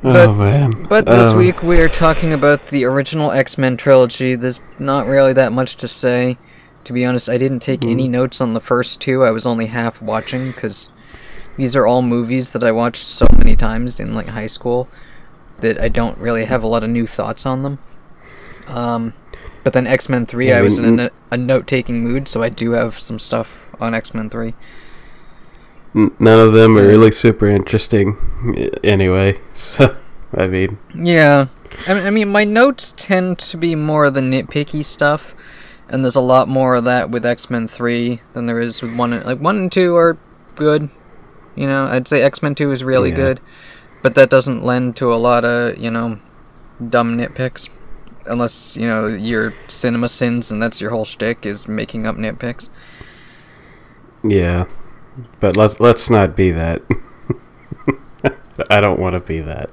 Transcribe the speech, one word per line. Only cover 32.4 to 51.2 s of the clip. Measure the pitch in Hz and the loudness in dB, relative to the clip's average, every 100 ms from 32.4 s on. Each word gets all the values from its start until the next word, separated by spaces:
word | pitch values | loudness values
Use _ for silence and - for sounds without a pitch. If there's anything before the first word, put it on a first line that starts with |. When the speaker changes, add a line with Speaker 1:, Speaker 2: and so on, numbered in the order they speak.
| 208 | 2
Speaker 2:
notes | 214 262 269 - - | 2 2 2 -8 -10
tend | - 190 185 175 | -2 -2 0 -6
to | - 170 | -6 -4
be | 170 160 | -2 -2
more | 151 151 147 | -2 2 2
of | |
the | 135 | 2
nitpicky | 131 131 - 151 147 151 147 | -2 -2 -4 -6 -4 -6 -6
stuff, | - 147 151 - - - - - - - | -2 0 0 -6 -20 -20 -20 -20 -20 -8
and | 131 | -4
there's | 131 127 | 0 0
a | |
lot | 127 127 127 | 4 4 4
more | 135 131 127 | 0 2 0
of | |
that | 120 123 - | 0 0 -2
with | 120 117 | -4 -4
X-Men | 120 - 120 113 | -4 -6 -6 -8
three | - 120 120 120 120 _ | -6 -4 -2 -4 -6 _
than | - 120 | -10 -6
there | 117 | -4
is | 117 113 | -4 -6
with | 120 117 | -8 -4
one. | 120 | -4
And, | 120 - | -4 -6
like, | 127 | -4
one | 151 208 | -2 -2
and | 185 | -2
two | 190 180 170 | 0 2 2
are | 165 160 _ - _ - | 2 0 _ -20 _ -4
good. | 151 151 151 - - - - - - - | 0 0 -2 -12 -20 -20 -20 -20 -20 -8
You | 139 | -4
know, | 139 135 | -2 -2
I'd | 123 127 | -4 -2
say | 147 | 0
X-Men | 135 - 147 143 | 0 0 -6 -4
two | 143 | -4
is | 135 | -4
really | 131 131 127 | -2 0 0
Speaker 1:
Yeah. | - | 0
Speaker 2:
good, | 135 131 - - - - - - | -2 -2 -8 -20 -20 -20 -20 -2
but | 135 120 | -2 4
that | 131 | 6
doesn't | 135 131 120 120 | 6 2 -4 -2
lend | 123 127 117 | -2 -2 -2
to | 127 | -2
a | 117 | 0
lot | 120 120 120 | 2 2 2
of, | 120 120 - | -2 -2 -4
you | 117 | -6
know, | 117 117 107 _ - - - - - 117 | -6 -6 -8 _ -20 -20 -20 -20 -14 -2
dumb | 120 117 117 | 0 0 -2
nitpicks. | 120 - 131 - - - - - - - - | -6 -6 -8 -8 -16 -16 -16 -16 -16 -20 -8
Unless, | 120 120 - - - | -4 -2 -2 -4 -4
you | 117 | -4
know, | 110 107 | -2 -2
your | 107 110 117 110 107 - | -4 -4 -2 -4 -8 -8
cinema | - 123 117 117 | -4 -2 -2 -2
sins | - 123 120 113 | 0 -2 -2 -4
and | 107 | -4
that's | 113 - | -4 -4
your | 101 | -6
whole | 113 107 | -6 -6
shtick | - | -6